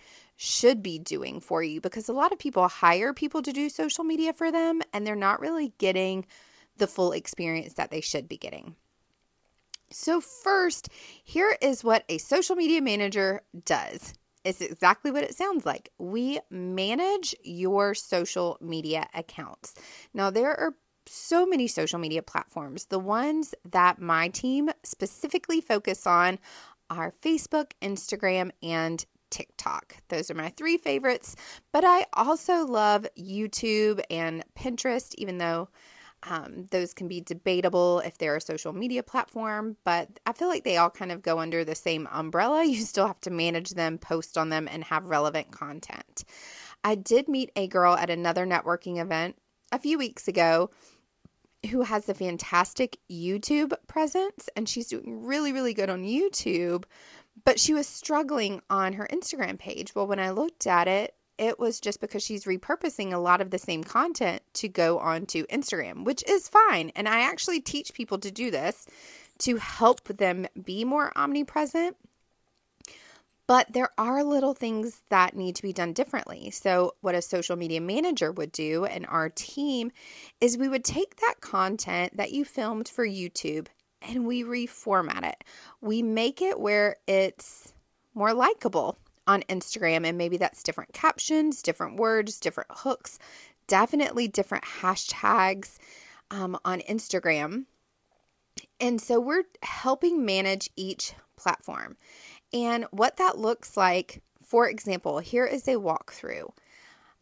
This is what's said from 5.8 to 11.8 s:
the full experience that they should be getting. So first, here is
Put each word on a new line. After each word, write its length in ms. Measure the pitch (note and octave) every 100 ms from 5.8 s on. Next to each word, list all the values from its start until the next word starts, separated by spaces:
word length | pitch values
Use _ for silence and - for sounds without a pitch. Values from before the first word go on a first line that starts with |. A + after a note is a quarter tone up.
| F#3+ F#3 F#3+ F#3+ F#3 - - _ _ -
the 80 | G3
full 260 | - F3+
experience 640 | E3+ - - E3+ E3 -
that 160 | - -
they 120 | D#3
should 280 | - D3 -
be 80 | -
getting. 380 | - - - D#3+ _ _ _ _ _ _ _ _ _ - _
So 320 | - D#4 E4+
first, 680 | - - G4 G4 F4+ - - - - -
here 340 | - E4 G#4 -
is 240 | C#4 B3